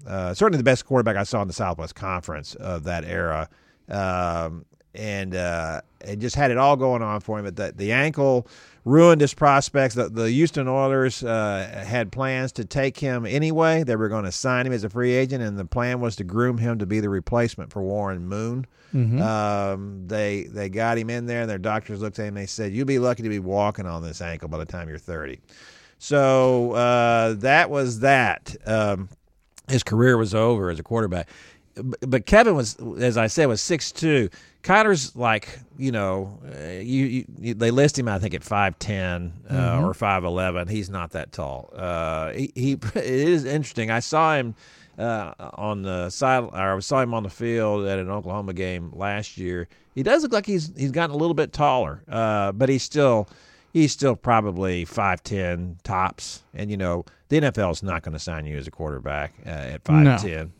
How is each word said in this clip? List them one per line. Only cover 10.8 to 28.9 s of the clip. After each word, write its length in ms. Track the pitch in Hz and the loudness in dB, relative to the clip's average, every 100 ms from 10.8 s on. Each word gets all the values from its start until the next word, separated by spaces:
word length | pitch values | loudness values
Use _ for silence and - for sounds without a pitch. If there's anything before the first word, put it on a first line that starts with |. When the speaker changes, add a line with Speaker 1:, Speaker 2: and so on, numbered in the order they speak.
| 135 135 131 - | 2 2 0 0
Speaker 1:
uh, 600 | 120 113 104 98 95 101 98 | -2 0 0 -2 -6 -8 -4
had 240 | 120 104 | -2 -2
plans 400 | 131 131 131 131 | -4 -4 -2 -4
to 120 | - 104 | -6 -6
take 320 | 139 135 - | -2 -2 -2
him 260 | 139 123 113 | -2 -2 -2
anyway. 580 | 135 160 160 160 160 | 0 0 4 4 4
They 120 | 139 110 | 2 0
were 140 | 110 | 0
gonna 220 | 110 95 | 0 -4
sign 360 | - 131 123 127 | -4 0 0 0
him 60 | |
as 100 | 123 | -2
a 60 | 101 | -4
free 240 | 113 123 | 0 2
agent, 300 | 127 131 135 | 2 2 -2
and 140 | 110 101 | -4 -4
the 80 | 90 | -4
plan 340 | 123 120 123 | -2 -2 0
was 160 | 117 104 | -2 -4
to 60 | |
groom 340 | 92 104 123 117 | -4 0 0 2
him 220 | 117 113 | 0 -2
to 60 | 95 | 0
be 140 | 107 | 0
the 100 | 104 | 0
replacement 640 | 98 - 120 117 - 76 | -2 0 0 0 -2 -12
for 80 | 104 | -6
Warren 460 | 95 104 98 92 87 | -4 -2 -4 -6 -6
Moon. 400 | 101 113 123 127 _ _ | -6 -4 -6 -8 _ _
Speaker 2:
Mm-hmm. 280 | 135 117 123 | 0 2 2
Speaker 1:
Um, 840 | 110 107 104 101 98 98 101 98 92 | 2 0 0 0 -2 -4 -8 -12 -6
they, 360 | 107 104 101 | -2 -2 -2
they 260 | - 104 101 | -6 -8 -6
got 280 | 98 113 117 | -2 0 0
him 120 | 113 | -2
in 160 | 120 120 | -6 -4
there, 160 | 120 | -4
and 80 | 113 | -4
their 80 | 98 | -4
doctors 420 | 101 107 - 101 | -2 -4 -4 -8
looked 180 | 107 107 | -8 -6
at 40 | |
him, 140 | 104 101 | -8 -8
and 0 | |
they 80 | 95 | -10
said, 260 | - 104 | -6 -6
"You'll 120 | 104 135 | -4 0
be 140 | 131 | 2
lucky 240 | 123 110 | 2 0
to 60 | 110 | -2
be 100 | 104 | -4
walking 460 | 92 101 104 104 92 | -2 0 0 -2 -6
on 160 | 82 | -6
this 180 | 82 82 | -8 -8
ankle 260 | 85 82 80 | -10 -8 -8
by 100 | 78 | -8
the 60 | 78 | -8
time 220 | 87 80 | -10 -10
you're 100 | 76 | -12
thirty." 400 | - 82 73 64 _ - - - _ _ | -10 -10 -8 -12 _ -20 -20 -20 _ _
So, 760 | - 143 135 131 131 123 120 | 0 4 6 6 6 4 2
uh, 600 | 117 120 123 117 117 113 107 | 2 4 4 4 4 2 2
that 340 | 127 147 175 | 4 6 4
was 320 | 143 127 113 | 2 0 2
that. 540 | 135 135 110 85 - - - | 4 6 4 0 -6 -14 -2
Um, 440 | 110 104 | 0 2